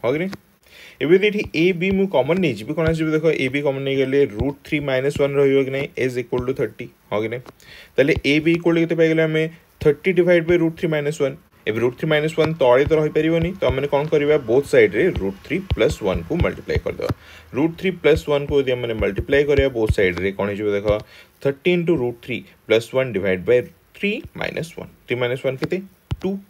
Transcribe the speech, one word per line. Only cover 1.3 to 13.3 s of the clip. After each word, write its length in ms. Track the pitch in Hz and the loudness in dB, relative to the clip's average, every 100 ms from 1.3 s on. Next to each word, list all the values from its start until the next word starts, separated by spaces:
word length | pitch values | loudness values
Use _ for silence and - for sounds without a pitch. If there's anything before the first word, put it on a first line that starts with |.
| 202 - 147 | 0 -4 0
ଏ 160 | 175 | 0
ବି 200 | 175 190 | 2 0
ମୁଁ 160 | 190 196 | 0 2
କମନ୍ 320 | 156 127 185 | 2 2 2
ନେଇଯିବି, 340 | 170 107 107 | 0 -2 -6
କ'ଣ 120 | 151 160 | -2 0
ଆସିବ 180 | 160 156 | 0 0
ଦେଖ, 160 | 156 160 | 2 2
ଏ 160 | - 131 | 0 -2
ବି 140 | 139 | -2
କମନ୍ 220 | 147 135 | -2 -2
ନେଇଗଲେ 360 | 135 135 131 143 135 | -2 -2 0 2 0
ରୁଟ୍ 320 | 104 131 143 - | 0 -4 -6 -6
ଥ୍ରୀ 140 | 151 | -4
ମାଇନସ୍ 380 | 143 131 139 - | -2 -2 -2 0
ୱାନ୍ 180 | 139 139 | 0 2
ରହିବ 280 | 139 135 | 4 4
କି 80 | 135 | 2
ନାହିଁ? 160 | 135 139 - | -4 -8 -4
Is 160 | 131 123 | -4 -4
equal 240 | 123 123 123 | -4 -4 -4
to 60 | |
ଥାର୍ଟି। 320 | 131 110 - 120 _ _ | -4 -6 -6 -18 _ _
ହଁ 100 | 104 | -6
କି 60 | 110 | -4
ନାହିଁ? 160 | 120 127 _ - - - - | -8 -12 _ -20 -20 -8 0
ତାହେଲେ 180 | 139 147 139 | 2 2 2
ଏ 140 | 147 | 2
ବି 120 | 156 | 2
ଇକ୍ୱାଲ୍ 240 | 165 170 165 | 2 2 2
ଟୁ 60 | |
କେତେ 140 | 165 170 | 0 2
ପାଇଗଲେ 280 | 160 160 | 2 4
ଆମେ? 200 | 160 156 160 - _ _ | 2 0 -4 -8 _ _
ଥାର୍ଟି 280 | 156 147 190 | 0 2 0
ଡିଭାଇଡ୍ 320 | 180 175 175 165 | 2 4 4 4
ବାଇ 100 | 170 | 2
ରୁଟ୍ 180 | 165 160 | 2 -2
ଥ୍ରୀ 100 | 175 | -2
ମାଇନସ୍ 340 | 156 143 156 | 0 -2 -2
ୱାନ୍। 140 | 139 143 _ _ - | -4 -4 _ _ -6
ଏବେ 120 | 110 | 0
ରୁଟ୍ 180 | 120 123 | -2 0
ଥ୍ରୀ 100 | 160 | 0
ମାଇନସ୍ 260 | 151 156 160 | 0 0 0
ୱାନ୍ 140 | 156 165 | 0 2
ତଳେ 260 | 127 123 147 | 4 4 4
ତ 80 | |
ରହିପାରିବନି, 560 | 156 151 156 156 | 2 2 0 0